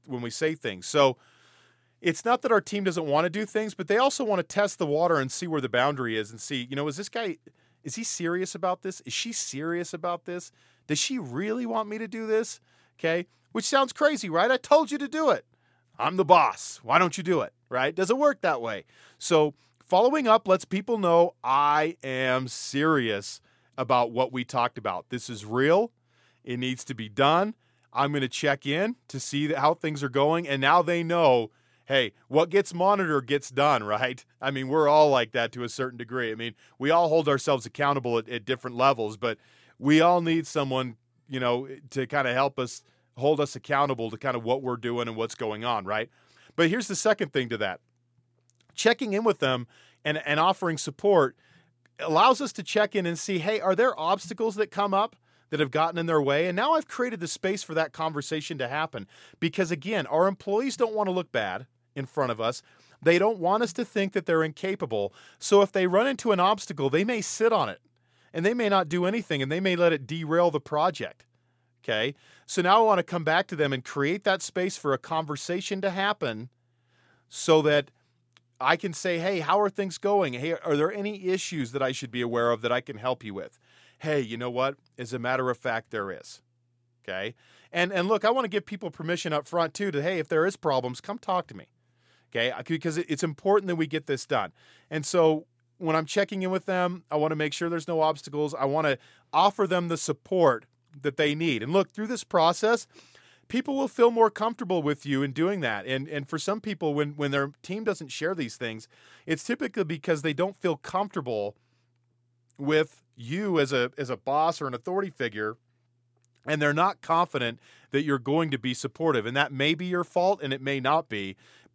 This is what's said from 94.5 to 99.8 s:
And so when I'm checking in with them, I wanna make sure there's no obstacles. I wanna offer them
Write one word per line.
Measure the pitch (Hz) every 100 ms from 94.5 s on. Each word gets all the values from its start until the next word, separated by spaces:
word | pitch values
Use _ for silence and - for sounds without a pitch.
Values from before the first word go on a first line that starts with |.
| - _ _ _
And | 156
so | 143 180 160 156 - _ _ _
when | 165
I'm | 160 160
checking | - 196 196
in | 185
with | 185
them, | 185 185 180 175 -
I | 151
wanna | 156 156
make | 151
sure | - 170
there's | 170 -
no | 165
obstacles. | 156 151 - 147 151
I | 139
wanna | 139 147 151 131 - _ _
offer | 151 190 202 190
them | 180